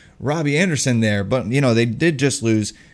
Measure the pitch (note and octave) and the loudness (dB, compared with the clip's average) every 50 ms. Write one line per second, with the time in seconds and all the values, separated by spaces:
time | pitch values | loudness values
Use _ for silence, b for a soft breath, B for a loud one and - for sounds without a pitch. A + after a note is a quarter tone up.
0 | b b b b - C3+ D3 E3+ D#3 D3 C#3+ D3+ F#3+ F#3 D#3 B2 - C3+ A#2+ A2+ | b b b b -6 -4 -4 -2 -2 0 0 0 0 0 0 -2 0 0 0 2
1 | A2+ G#2+ G#2 G2+ G2 G2 B2+ B2+ F#2 G2 B2 C#3+ C#3+ B2+ A2+ A2+ A#2 A#2+ A2 B2+ | 2 2 0 -2 -2 -2 -2 -2 -2 -2 0 2 2 4 4 2 2 0 0 0
2 | D3+ F3 D#3 C3 C#3+ C#3 C3 - A#2 A2+ A2 A2 G#2 - B B B B | 0 0 0 0 0 0 0 -2 0 0 0 0 0 -4 B B B B